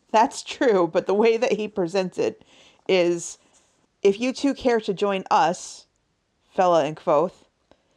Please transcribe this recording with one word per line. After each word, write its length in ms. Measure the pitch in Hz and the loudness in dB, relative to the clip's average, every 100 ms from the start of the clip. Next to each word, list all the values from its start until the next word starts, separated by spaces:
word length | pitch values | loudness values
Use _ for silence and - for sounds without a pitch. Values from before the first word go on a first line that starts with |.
| _ | _
That's 320 | 220 262 - | 0 0 -4
true, 440 | - - 277 190 170 | -12 -2 2 2 2
but 180 | 180 185 | 0 0
the 80 | |
way 220 | 202 233 226 | 2 2 2
that 160 | 233 | 0
he 160 | 202 214 | -2 -4
presents 500 | - 170 190 185 - | -4 -4 -2 -4 -2
it 260 | 113 - _ _ - _ - | -4 -6 _ _ -20 _ -2
is, 500 | 185 175 170 - - _ _ _ _ _ _ | 2 2 -2 -6 -16 _ _ _ _ _ _
"If 160 | 202 202 | 0 0
you 120 | 254 | -2
two 220 | - 277 | -2 -2
care 260 | - 269 233 | -2 0 0
to 120 | 214 | -2
join 320 | 185 202 190 - | -4 -2 -4 0
us, 560 | 202 160 185 - - - _ _ _ _ _ _ - | 2 2 -2 -10 -20 -20 _ _ _ _ _ _ 0
Fela 280 | 180 165 | 2 2
and 120 | 143 151 | 0 -4
Kvothe, 480 | - 151 180 - _ _ _ _ _ | 0 0 0 -6 _ _ _ _ _